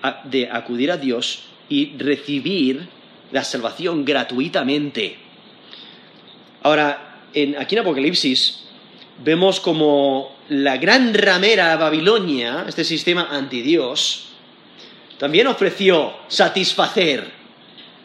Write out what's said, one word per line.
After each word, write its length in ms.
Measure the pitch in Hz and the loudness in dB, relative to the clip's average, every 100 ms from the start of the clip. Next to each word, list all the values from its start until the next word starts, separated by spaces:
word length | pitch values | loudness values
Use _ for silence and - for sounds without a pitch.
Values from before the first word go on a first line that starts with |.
a-, 200 | 131 - | -6 -6
de 240 | 139 131 120 | -4 -4 -2
acudir 400 | 117 120 120 147 | -6 -6 -2 -2
a 60 | 170 | -2
Dios 480 | 135 120 127 - - - - | -2 -2 -4 -8 -14 -20 -4
y 280 | 143 147 139 | -2 -2 -2
recibir 920 | 135 139 - 143 143 196 131 135 175 - - - - | -2 -2 -4 -4 -2 0 0 -2 -8 -20 -20 -20 -6
la 140 | 131 | -6
salvación 600 | - 127 113 - 170 160 139 | -4 -4 -6 -4 -4 -2 0
gratuitamente. 1120 | 135 117 123 156 185 131 147 147 127 92 - - - - - - - - - - - - - - - | 0 -2 -4 -2 -2 0 -2 -2 -4 -6 -8 -20 -20 -20 -20 -20 -20 -20 -20 -20 -20 -20 -20 -20 -2
Ahora, 640 | 143 151 147 139 - - - | 2 2 2 -2 -10 -20 -6
en, 240 | 151 139 143 | -2 -2 -2
aquí 160 | 127 | -2
en 80 | 220 | -2
Apocalipsis, 840 | 190 135 147 175 143 131 - - - - - - - - | 0 0 0 0 0 0 -2 -4 -14 -20 -20 -20 -20 -6
vemos 380 | 127 165 190 185 | 0 2 2 2
como 760 | - 156 151 143 139 135 139 - - | 0 2 4 4 4 0 -4 -14 -4
la 300 | 143 139 131 | 0 0 2
gran 340 | 170 254 240 | 4 4 4
ramera 640 | 208 202 180 208 202 170 160 | 4 2 4 4 4 4 2
Babilonia, 880 | 156 156 180 226 180 131 117 147 185 | 2 2 2 2 2 -2 -2 -6 -6
este 180 | 170 | -4
sistema 440 | 156 156 175 175 151 | -4 -2 0 -2 -2
antidios, 1000 | 143 135 127 127 165 127 151 - - - - - - - - - - - - | -6 -6 -4 0 2 0 -2 -4 -4 -12 -20 -20 -20 -20 -20 -20 -20 -20 -8
también 280 | 143 170 262 | 0 2 2
ofreció 680 | - 190 - 190 165 117 - - | 2 -2 2 4 4 2 -6 -2
satisfacer, 1080 | - 170 190 175 - 165 - 165 123 - - - - - - - - | 2 2 2 0 0 0 2 0 0 -6 -16 -20 -20 -20 -20 -20 -20